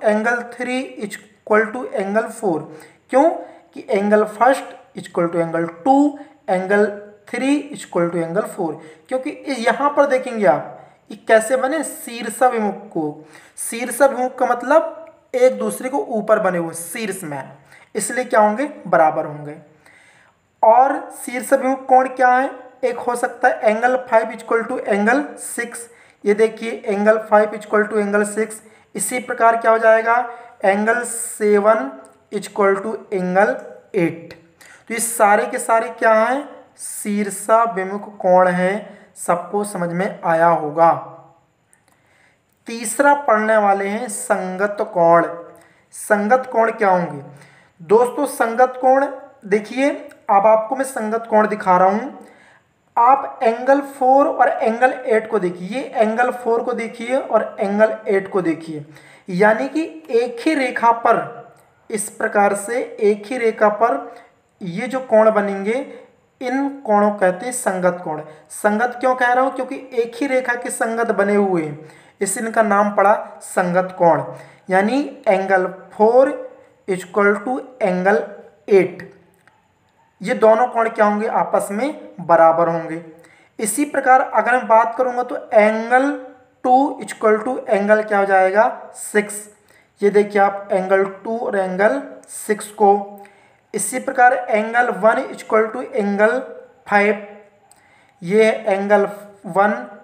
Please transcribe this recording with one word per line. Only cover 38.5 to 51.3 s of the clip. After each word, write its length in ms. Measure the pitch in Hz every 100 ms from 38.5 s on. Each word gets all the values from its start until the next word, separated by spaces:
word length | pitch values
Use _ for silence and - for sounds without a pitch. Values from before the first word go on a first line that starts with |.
| 180 185 208 - - - -
सबको 460 | - 170 - 202
समझ 240 | 208 185 175
में 300 | 170 196 -
आया 220 | 180 165 170
होगा। 420 | 165 151 151 165 143 - - - _ _ _ _ _ _ _ _ _ _ _ _ _ -
तीसरा 440 | 233 233 - 285 285
पढ़ने 340 | 285 214 214 220
वाले 320 | 202 196 196
हैं 200 | 208 247
संगत 680 | - - 202 185 185 202 202 214
कोण। 320 | 180 170 170 160 - - - _ _ _
संगत 540 | - - 208 208 254 254
कोण 180 | 226 226
क्या 180 | 226 202
होंगे? 320 | 185 170 143 135 - - _ _ _
दोस्तों 460 | 160 214 247 269 277
संगत 500 | - 233 226 254 262
कोण 260 | 262 269 285 - - _ 196
देखिए, 440 | 208 214 240 277 - - - -
अब 160 | 202 214
आपको 300 | 220 220 262
मैं 80 |
संगत 420 | 269 - 214 220 -